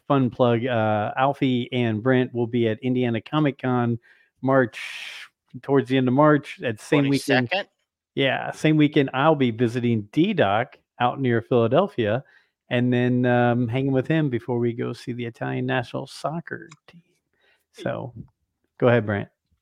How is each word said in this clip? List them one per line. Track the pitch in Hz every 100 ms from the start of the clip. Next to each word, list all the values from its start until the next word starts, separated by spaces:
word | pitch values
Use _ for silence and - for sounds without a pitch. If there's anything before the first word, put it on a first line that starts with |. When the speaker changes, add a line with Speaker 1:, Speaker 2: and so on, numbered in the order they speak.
| -
Speaker 1:
fun | 139 123
plug, | - 123 117 127
uh, | 117 107 107 110 135
Alfie | 139 139 135 123 123
and | 127 117 107
Brent | 123 127 127
will | 120 113
be | 123 113
at | 110
Indiana | 127 127 123 113
Comic | - 151 147 131
Con | 131 123 117 117 _ _ _ _
March, | 131 135 123 - - - - - - _ _ 127
towards | - 139 120
the | 131
end | 127
of |
March, | 131 151 147 - -
at | 139 107
the |
same | - 151 139
weekend. | 139 - 127 123
Speaker 2:
Twenty-second? | 196 - _ _ _ _
Speaker 1:
Yeah, | - 135 123 127
same | - 156 156
weekend | 147 151 135
I'll | 131 151 151
be | 127
visiting | 110 120 123 120 113 104
D-Doc | 151 190 180 101 104 127 - _ -
out | 123 135
near | 127 117
Philadelphia, | - 123 113 139 196 - 104 120 - _ _ _ -
and | 123 123
then, | 123 123 123 123
um, | 123 120 120 120
hanging | 131 135
with | 131 127
him | 160 151
before | 120 - 120
we | 120
go | 120 123
see | 120 -
the | 120 120
Italian | - 131 131 127
national | 131 120 131 135
soccer | - 143 165 - 117 - 156 _
team. | 170 _ _ _ _ _ _ _
So, | - 359 113 120 - - _ _ _ _ -
go | 123
ahead, | 120 107
Brent. | 101 - _ _ _